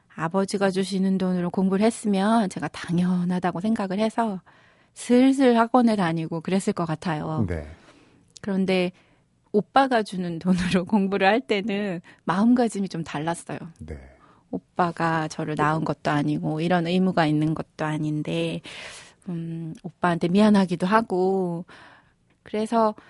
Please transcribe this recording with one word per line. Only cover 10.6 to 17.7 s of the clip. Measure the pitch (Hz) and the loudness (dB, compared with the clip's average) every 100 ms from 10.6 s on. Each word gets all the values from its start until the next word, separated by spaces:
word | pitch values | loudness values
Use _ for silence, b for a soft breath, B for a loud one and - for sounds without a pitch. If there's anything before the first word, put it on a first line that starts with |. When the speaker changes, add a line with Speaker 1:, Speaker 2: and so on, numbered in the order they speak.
| 180 202 | 2 0
Speaker 1:
<laughs> | 196 | 2
공부를 | 214 196 196 190 | 2 2 2 4
할 | 226 | 4
때는 | - 208 208 202 208 175 B B | 2 -2 -2 -2 -4 -6 B B
마음가짐이 | - 175 233 247 233 196 190 | -2 2 4 4 2 0 -4
좀 | 165 | -6
달랐어요. | 160 147 160 170 - - 170 - | -6 -6 -4 -6 -8 -12 -14 -16
Speaker 2:
네. | 76 73 67 b b b b | -14 -14 -16 b b b b
Speaker 1:
오빠가 | - - - 175 165 165 165 156 | -12 -8 -4 -2 -2 -2 -2 -4
저를 | - 160 151 | -6 -6 -2
낳은 | 151 160 | 0 0
것도 | 160 151 - | -2 -4 -2
아니고 | 147 147 151 160 156 | 0 0 -2 -4 -2
이런 | 170 180 165 | 0 0 2
의무가 | 185 185 180 156 | 2 2 2 2
있는 | 151 156 | 2 0
것도 | 156 - | -2 -8